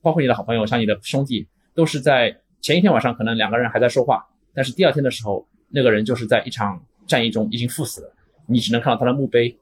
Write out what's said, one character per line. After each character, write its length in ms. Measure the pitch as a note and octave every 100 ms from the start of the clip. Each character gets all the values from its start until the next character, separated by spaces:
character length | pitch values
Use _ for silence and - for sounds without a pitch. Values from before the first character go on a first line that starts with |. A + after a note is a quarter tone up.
包 100 | E3+
括 100 | D#3
你 60 | C3
的 80 | A2+
好 80 |
朋 100 | G2
友， 120 | A#2 G#2+
像 120 | A#2+
你 80 | A2
的 140 | G2+
兄 220 | - C#3
弟， 240 | C3+ A#2 D2+ _ _
都 120 | - D#3+
是 120 | D3
在 400 | C#3 C3 A2+ - _ _
前 180 | - E3+
一 40 |
天 100 | G3+
晚 100 | A2+
上 140 | B2 A#2
可 80 |
能 140 | A2 A2+
两 120 | G#2+
个 80 | A#2+
人 120 | A#2+
还 100 | A2+
在 80 | A#2+
说 160 | C3+
话， 180 | A#2 - - _ _
但 120 | - C3
是 80 |
第 100 | B2+
二 80 | F3+
天 100 | C#3
的 80 | C#3
时 140 | A#2
候， 240 | A2 G2 _ _ _
那 120 | C#3+
个 120 | B2+
人 100 | G#2+
就 100 | A2
是 140 | A#2+ A2
在 160 | A#2
一 60 | A#2
场 280 | A2+ G#2 F#2 _ _ -
战 180 | C3+ A#2
役 40 |
中 180 | A2 G#2+
已 60 | A#2
经 120 | B2
赴 160 | - -
死 160 | -
了， 120 | - _ _ _ -
你 120 | A#2+
只 100 | A2
能 120 | A#2
看 100 | B2+
到 80 | A#2
他 60 | B2
的 80 |
墓 120 | C3+ C3
碑。 320 | A#2+ A#2 -